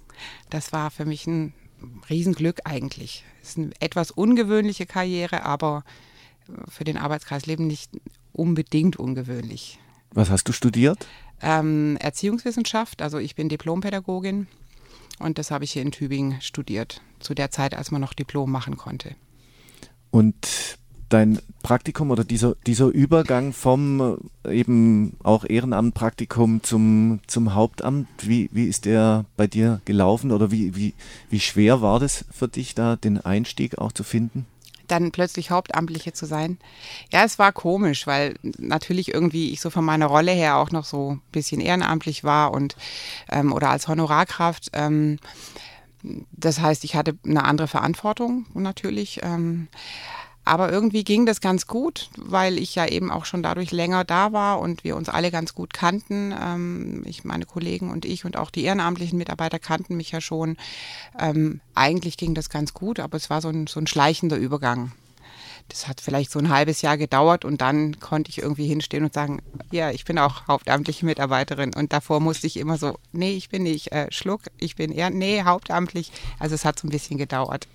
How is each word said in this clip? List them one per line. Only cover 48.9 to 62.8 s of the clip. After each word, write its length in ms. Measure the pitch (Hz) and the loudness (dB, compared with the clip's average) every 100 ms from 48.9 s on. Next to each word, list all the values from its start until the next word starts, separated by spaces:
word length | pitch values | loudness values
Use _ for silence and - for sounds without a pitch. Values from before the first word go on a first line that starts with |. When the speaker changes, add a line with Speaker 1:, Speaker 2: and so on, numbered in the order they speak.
| 208 202 - | -4 -6 -6
Speaker 1:
Ähm, 460 | 175 170 170 170 156 - - - - - - _ - | -4 -2 -2 -2 -6 -14 -16 -16 -14 -14 -16 _ 2
aber 220 | 165 185 | 2 4
irgendwie 320 | 185 220 214 | 2 2 2
ging 240 | 202 214 233 | 2 4 4
das 140 | 208 | 2
ganz 260 | 190 185 - | 2 0 0
gut, 420 | 233 311 - - - | -4 -4 -6 -12 -16
weil 420 | - 185 190 180 | -2 0 2 0
ich 180 | 185 - | -2 -2
ja 100 | 160 | 0
eben 240 | - 185 | 0 -2
auch 140 | - | -4
schon 180 | - 180 | -4 -4
dadurch 300 | 170 175 175 | -2 -2 -2
länger 320 | 175 170 185 | -2 0 0
da 280 | 180 170 208 | 2 2 2
war 280 | 214 202 196 | 2 0 0
und 240 | 175 165 | -2 -4
wir 100 | 165 | -6
uns 140 | 151 160 | -6 -2
alle 240 | 160 175 | -2 0
ganz 240 | 170 165 - | -2 -6 -8
gut 180 | 175 | -10
kannten. 580 | - 175 202 - 202 202 196 | -2 0 0 -2 -4 -4 -4
Ähm, 640 | 175 175 175 175 - 180 | -4 -4 -4 -6 -8 -8
ich, 200 | - 165 | -10 -10
meine 220 | - 165 170 | -8 -8 -8
Kollegen 440 | 175 175 175 180 | -8 -6 -4 -6
und 140 | 165 | -6
ich 200 | - 180 | -6 -6
und 120 | 180 - | -6 -6
auch 160 | - | -6
die 100 | - | -4
ehrenamtlichen 560 | 156 196 170 175 175 175 | -2 0 -2 -2 -4 -4
Mitarbeiter 400 | 170 160 165 165 | -4 -4 -4 -6
kannten 380 | - 160 185 175 | -4 -4 -4 -6
mich 160 | 160 | -6
ja 80 | 165 | -8
schon. 360 | - 160 160 160 - - - - - - | -6 -4 -4 -4 -10 -14 -14 -16 -16 -4
Ähm, 420 | 160 151 156 151 - | 0 2 0 -2 -6
eigentlich 420 | - 139 175 170 - | 0 2 2 -2 -4
ging 180 | 165 160 | -2 -2
das 120 | - | -4
ganz 260 | 151 151 | -4 -4
gut, 260 | - | -4